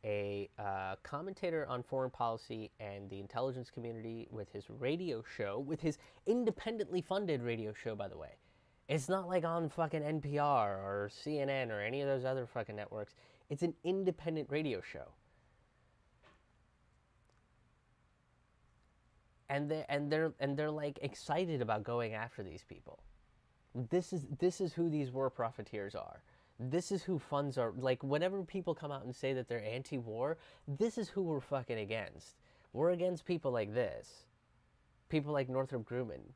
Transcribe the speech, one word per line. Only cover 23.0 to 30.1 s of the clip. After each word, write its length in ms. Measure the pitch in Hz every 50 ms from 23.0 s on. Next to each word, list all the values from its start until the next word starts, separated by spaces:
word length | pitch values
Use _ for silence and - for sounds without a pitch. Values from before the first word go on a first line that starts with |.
| - - - - - _ _ _ _ _ _ _ _ _ - 123 123 113
This 240 | - 180 175 - -
is, 120 | 175 139 131 147 -
this 220 | 175 180 170 -
is 120 | 196 170 -
who 160 | 165 170 170
these 220 | 151 151 143 131
war 180 | 123 131 135 131
profiteers 680 | - - 120 113 117 - 107 - - 107 98 101 101
are. 260 | 92 - 50 - - - - - - _ _ _ _
This 320 | 120 127 131 170 180 -
is 120 | 196 185 -
who 160 | - 190 147
funds 380 | - - 147 143 143 143 127 131
are, 160 | 120 113 92 127
like, 240 | 127 131 127 123 -
whenever 400 | 139 139 151 170 185 196 196 185
people 300 | 160 - 190 185 180 160
come 180 | - - 147
out 140 | 143 135 131
and 100 | 123 123
say 180 | - - 135 135
that 140 | 131 123 -
they're 160 | 120 117 104
anti-war, 760 | 107 113 127 135 - 151 131 120 117